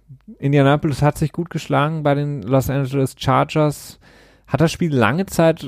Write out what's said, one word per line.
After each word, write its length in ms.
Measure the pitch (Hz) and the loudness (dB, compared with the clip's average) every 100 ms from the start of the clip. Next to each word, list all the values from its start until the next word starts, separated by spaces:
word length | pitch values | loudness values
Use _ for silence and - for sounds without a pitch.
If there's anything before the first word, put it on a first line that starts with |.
| _ 131 - 233 | _ -20 -20 -6
Indianapolis 640 | 139 143 139 147 160 131 | 0 4 4 2 0 0
hat 160 | 147 - | 0 0
sich 120 | 156 | -4
gut 200 | - 170 | -4 -8
geschlagen 500 | 160 - 139 147 160 | -8 -2 -2 0 -2
bei 140 | 147 143 | 0 0
den 260 | 147 143 | -2 -6
Los 300 | 101 135 131 | 0 0 0
Angeles 440 | 139 131 135 135 - | -2 -2 -2 -4 -2
Chargers. 800 | 139 131 147 156 151 - - - _ - _ _ _ | 0 0 0 0 0 -2 -12 -20 _ -20 _ _ _
Hat 120 | 135 | 0
das 100 | 160 | 0
Spiel 200 | - 170 | 0 -2
lange 360 | 131 107 160 196 | 2 2 2 -2
Zeit 360 | - 165 160 | 2 2 0